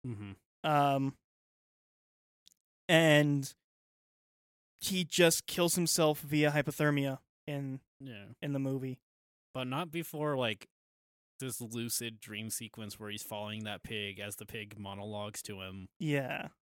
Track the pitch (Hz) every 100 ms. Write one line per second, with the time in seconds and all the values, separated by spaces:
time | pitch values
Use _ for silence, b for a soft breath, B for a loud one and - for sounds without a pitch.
0 | 127 104 101 98 _ _ 160 147 143 139
1 | 135 - _ _ _ _ _ _ _ _
2 | _ _ _ _ _ _ _ _ - 165
3 | 165 147 147 143 135 - _ _ _ _
4 | _ _ _ _ _ _ _ _ - 185
5 | 175 - 170 - - - 175 180 165 -
6 | 156 147 143 151 147 147 143 - 151 143
7 | 139 131 _ _ - 143 139 135 _ _
8 | 135 107 101 117 147 139 135 135 131 127
9 | _ _ _ _ _ 131 127 135 170 165
10 | 160 151 151 135 120 104 - _ _ _
11 | _ _ _ _ 131 - 117 117 117 -
12 | 117 110 - 107 107 - 113 - 107 -
13 | 107 104 - 107 104 107 107 98 - 110
14 | 101 98 101 - 104 110 104 104 98 98
15 | 104 104 104 107 - 98 95 95 95 _
16 | 156 143 127 143 - _